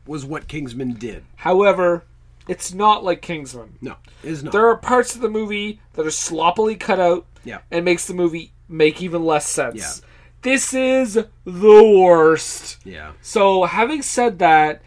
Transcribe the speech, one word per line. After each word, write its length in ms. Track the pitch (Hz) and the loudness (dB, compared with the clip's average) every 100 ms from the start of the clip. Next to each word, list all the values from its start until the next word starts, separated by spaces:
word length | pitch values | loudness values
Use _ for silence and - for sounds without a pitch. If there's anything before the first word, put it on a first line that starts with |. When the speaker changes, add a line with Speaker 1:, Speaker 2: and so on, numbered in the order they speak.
| - | -16
Speaker 1:
was 200 | 151 135 | -14 -12
what 220 | 151 - | -14 -12
Kingsman 440 | 151 135 117 127 | -12 -12 -10 -10
did. 300 | 110 113 85 - - | -10 -12 -14 -20 -10
Speaker 2:
However, 680 | 160 185 202 185 180 170 - _ - _ - | -2 2 2 2 0 -2 -6 _ -20 _ -14
it's 280 | 180 - | -12 -12
not 280 | 185 214 214 | -2 0 0
like 180 | 185 170 | -2 -6
Kingsman. 540 | - 160 135 123 110 - | -8 -12 -12 -18 -20 -16
Speaker 1:
No, 160 | 123 - _ _ | -16 -16 _ _
it 80 | - | -14
is 140 | 156 | -12
not. 80 | 147 | -4
Speaker 2:
There 160 | 202 226 | 0 2
are 80 | 220 | 2
parts 380 | - 247 247 | 0 0 0
of 80 | 233 | -4
the 80 | 220 | -6
movie 500 | 214 214 208 208 208 _ | -6 -6 -6 -8 -10 _
that 120 | - 156 | -8 -8
are 40 | |
sloppily 680 | - - 160 165 180 220 180 | -8 -8 -2 0 0 -2 -4
cut 240 | - 185 | -4 0
out 240 | 175 175 - _ | 2 0 -4 _
Speaker 1:
Yeah. 180 | 120 101 - | -18 -18 -8
Speaker 2:
and 160 | 170 175 | -4 -2
makes 180 | 170 - | -2 -4
the 60 | |
movie 400 | 180 175 165 - _ - | -4 -4 -4 -14 _ -12
make 320 | 160 156 156 | 0 0 0
even 240 | 180 170 | -6 -4
less 220 | 160 151 - | -2 -2 -2
sense. 280 | - 127 110 | -6 -6 -8
Speaker 1:
Yeah. 300 | 87 - - - _ _ | -12 -14 -18 -20 _ _
Speaker 2:
This 320 | 254 262 - | -2 -2 -2
is 400 | 262 254 262 254 214 214 _ | -4 0 0 -2 -4 -6 _
the 400 | - 180 214 214 220 196 | -16 2 8 10 10 8
worst. 760 | 180 170 160 156 - - - - | 6 6 6 2 -2 -12 -14 -18
Speaker 1:
Yeah. 280 | - 165 76 - | -20 -18 -18 -20
Speaker 2:
So, 440 | - 220 196 190 | -6 0 2 2
having 380 | 175 185 233 311 | 0 -2 -4 -4
said 380 | - - 240 180 | -6 -2 -2 0
that, 420 | 170 156 156 156 | 4 4 2 -4